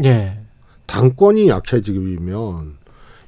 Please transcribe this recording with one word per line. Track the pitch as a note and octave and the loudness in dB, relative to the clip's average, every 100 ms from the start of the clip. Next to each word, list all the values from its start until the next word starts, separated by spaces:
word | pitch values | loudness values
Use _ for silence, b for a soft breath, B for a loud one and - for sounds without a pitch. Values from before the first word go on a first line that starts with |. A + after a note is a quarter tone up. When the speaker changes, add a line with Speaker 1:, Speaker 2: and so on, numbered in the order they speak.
Speaker 1:
예. | C3+ A#2 G2 G#2 G#2+ _ _ _ - | 2 2 0 -8 -16 _ _ _ -10
Speaker 2:
당권이 | - B2+ B2+ G3+ G#3+ G3+ | 0 2 4 4 4 4
약해지면 | F#2+ - B2 G2+ F#2+ F#2 F2+ F2 G2+ A2+ E2+ D2+ D2 b b b b | 2 0 -2 -2 -4 -4 -6 -8 -8 -8 -8 -12 -16 b b b b